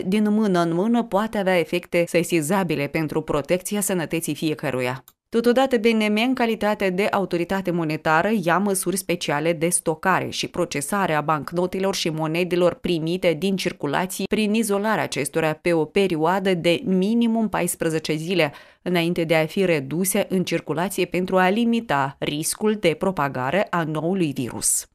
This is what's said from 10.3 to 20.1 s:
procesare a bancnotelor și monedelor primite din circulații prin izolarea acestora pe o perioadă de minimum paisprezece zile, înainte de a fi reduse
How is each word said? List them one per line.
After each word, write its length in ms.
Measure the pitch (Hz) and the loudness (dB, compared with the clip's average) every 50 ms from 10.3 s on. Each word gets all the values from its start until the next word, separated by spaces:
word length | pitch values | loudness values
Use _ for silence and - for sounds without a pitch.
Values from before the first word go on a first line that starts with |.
| - - - - | -6 -6 -6 -6
procesare 640 | - 175 175 - - 143 139 - 208 202 190 165 | -2 -4 -4 -2 -4 -6 -4 -4 -2 -2 0 0
a 80 | 156 151 | 0 0
bancnotelor 720 | 147 151 160 151 135 - 175 175 180 175 - 190 190 196 190 | 0 0 -2 -2 -2 -4 -2 -2 -2 -2 -2 -2 -2 -2 -2
și 140 | - - 180 | -2 -2 -2
monedelor 680 | 156 156 156 156 160 170 180 170 180 175 180 170 - | -2 -2 -2 -2 0 0 0 0 2 4 4 2 2
primite 580 | - - 180 175 160 156 160 175 185 185 175 160 147 | 0 -2 -2 0 0 0 -2 -2 0 0 0 0 2
din 180 | 170 196 196 | 0 0 0
circulații 680 | 180 - 175 - - - 147 139 151 180 185 - - 190 - | 0 -2 -4 -4 -4 -4 -2 -2 -2 -2 -2 -4 -6 -4 -2
prin 260 | - 214 214 202 208 | 0 0 0 2 2
izolarea 480 | 226 226 220 196 202 202 220 214 165 | 0 0 0 0 0 0 0 0 0
acestora 500 | 131 117 - - 139 143 - 160 160 156 | -2 -2 -2 -4 -4 -2 -2 0 0 0
pe 200 | 156 - - 175 | -2 0 0 2
o 120 | 170 165 151 | 2 2 2
perioadă 680 | 151 - 202 196 - 175 151 156 165 185 202 190 196 185 | 0 0 0 2 2 0 0 2 2 2 2 2 0 0
de 260 | 170 151 175 170 - - | 2 2 2 2 2 2
minimum 640 | - 190 185 185 208 226 233 233 226 220 226 220 196 | 0 2 2 2 2 2 2 2 2 2 0 0 -2
paisprezece 680 | - 170 170 175 - - 170 165 156 156 156 - 156 | -2 -2 -2 -2 -2 -2 -2 0 0 -2 -2 -2 -4
zile, 380 | 156 160 170 196 170 156 143 - - - - - _ | -4 -2 -2 0 2 2 0 -2 -8 -20 -20 -20 _
înainte 420 | - 180 180 175 165 170 175 180 170 | -4 -2 0 0 2 0 0 0 0
de 100 | 156 165 | 2 2
a 120 | 160 156 | 2 2
fi 180 | 160 - 202 190 | 0 0 0 2
reduse 600 | 175 165 147 135 135 147 170 196 185 | 2 2 0 0 -2 -2 -2 -2 0